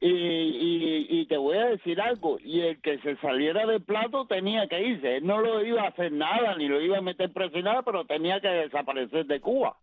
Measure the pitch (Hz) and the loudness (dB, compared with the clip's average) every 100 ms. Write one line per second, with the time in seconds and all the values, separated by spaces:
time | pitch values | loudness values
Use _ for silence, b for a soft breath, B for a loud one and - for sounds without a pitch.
0 | 175 180 170 165 160 127 170 170 165 156 | 2 2 2 0 -2 0 0 2 0 -2
1 | 151 170 156 151 139 185 233 220 175 170 | 0 -2 0 0 2 2 2 0 -2 -2
2 | 220 233 165 127 - 165 170 156 156 143 | -2 -2 -2 -2 -2 0 0 0 -2 -2
3 | 147 139 147 131 151 170 220 220 180 214 | -4 -4 0 2 2 2 2 0 0 -2
4 | 233 269 254 190 190 220 202 170 226 214 | 0 -2 -2 -2 0 0 0 0 0 0
5 | 131 131 165 208 226 220 220 233 196 - | 0 0 0 2 2 2 2 2 0 -2
6 | 175 147 156 214 233 180 143 143 165 196 | -2 0 0 2 0 0 0 2 2 0
7 | 185 180 185 185 185 156 185 240 254 196 | -2 -2 -4 -2 -4 -2 0 0 0 -4
8 | 165 151 165 196 196 175 151 143 139 135 | -2 -2 0 0 2 0 0 -2 -2 -4
9 | 120 156 147 143 185 262 202 - | -2 -2 -2 -2 0 0 0 -4